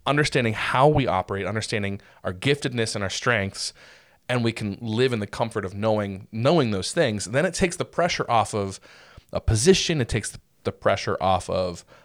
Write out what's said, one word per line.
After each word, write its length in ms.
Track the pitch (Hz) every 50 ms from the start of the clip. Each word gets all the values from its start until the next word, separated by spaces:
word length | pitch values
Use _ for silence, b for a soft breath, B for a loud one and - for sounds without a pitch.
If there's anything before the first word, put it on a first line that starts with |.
| -
understanding 480 | 131 143 147 147 - - 143 120 113 107
how 340 | - - - - 123 135 151
we 180 | 151 147 127
operate, 400 | 87 87 92 92 - 101 98 98
understanding 540 | 87 104 110 - - 120 107 101 98 98 95 b b b b b
our 100 | - 92
giftedness 640 | 95 - 135 143 143 - 139 123 120 113 - -
and 100 | 107 101
our 60 | 92
strengths, 600 | - - - 127 120 107 98 98 - - - - - B B B B B B B B B B -
and 140 | 123 123 117
we 100 | 117 113
can 260 | - 113 104 95 -
live 320 | 120 113 107 113 131 131 120
in 80 | 110
the 60 | 104
comfort 380 | 98 - - 120 110 - 110 98
of 100 | 92 101
knowing, 520 | 101 107 110 107 107 104 101 98 95 110 - -
knowing 380 | 113 113 139 175 165 131 113
those 220 | 104 95 95 - -
things, 340 | 170 160 123 107 101 -
then 180 | 90 113 139 165
it 100 | 190 180
takes 220 | - 190 175 -
the 80 | - 147
pressure 400 | - - - 170 175 - - 139 -
off 240 | 120 113 104 - -
of 260 | 107 98 98 95 - B B B B B B B B B B -
a 80 | 98
position, 600 | - - 113 107 120 180 190 - - - 170 151
it 80 | 120 -
takes 220 | - 110 - -
the, 100 | - - - _ _ _ -
the 80 | 101 -
pressure 440 | - - - 101 - - 107 95 -
off 300 | - 95 95 90 - -
of 340 | 90 92 92 90 87 - - b b b b